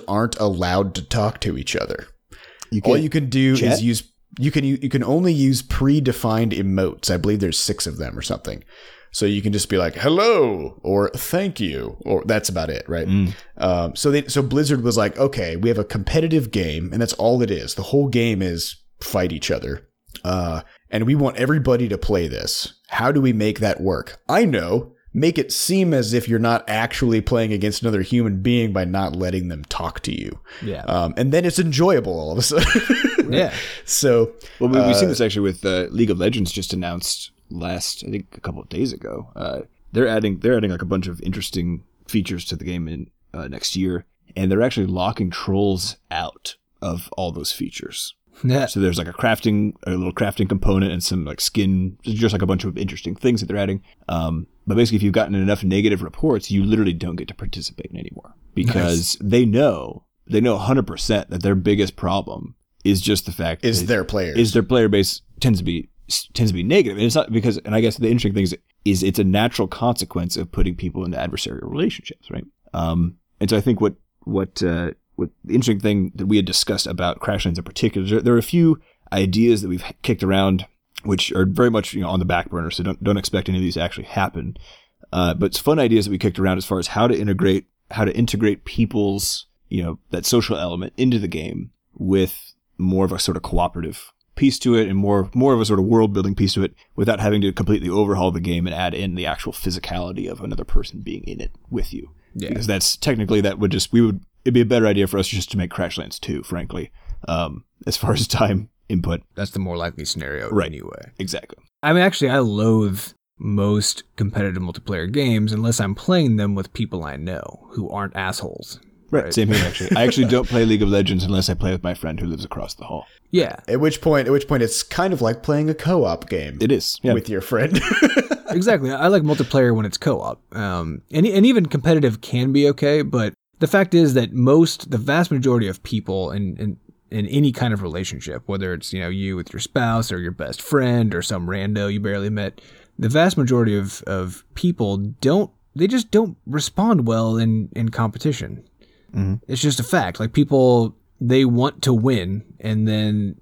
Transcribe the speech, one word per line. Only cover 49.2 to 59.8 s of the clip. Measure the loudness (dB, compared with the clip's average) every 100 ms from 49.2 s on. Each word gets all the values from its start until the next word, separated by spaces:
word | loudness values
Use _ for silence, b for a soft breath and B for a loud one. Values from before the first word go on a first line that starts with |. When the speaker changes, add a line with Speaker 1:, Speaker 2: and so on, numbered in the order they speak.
| 0 2 2 2 0 -4
Speaker 2:
a | -4
little | -4 -2
crafting | -2 -2 0 0
component | 2 2 4 2
and | 0
some, | -2 -2
like, | -4 -6
skin, | -4 0 2 2 0 -4
just, | -6 0 2
like, | 2
a | 2
bunch | 0 -2
of | -4
interesting | -6 -6 -8 -2
things | 2 2
that | 0
they're | -2
adding. | -2 -4 b b -6
Um, | -4 -2 -4 -6 _ -2
but | 2
basically, | 4 4
if |
you've | 2
gotten | 2 2 2
enough | 0 0
negative | 2 2 2 0
reports, | -4 -2 0 0 0
you | 0 2
literally | 2 2
don't | 0 -4 -8
get | -10
to | -10
participate | -8 -8 -10 -12 -14
anymore | -14 -14 -16 -20 -20 -10 -2
because | 0 2 2 0 0 -4
Speaker 3:
Nice. | 2
Speaker 2:
they | 4 4
know, | 4 2 2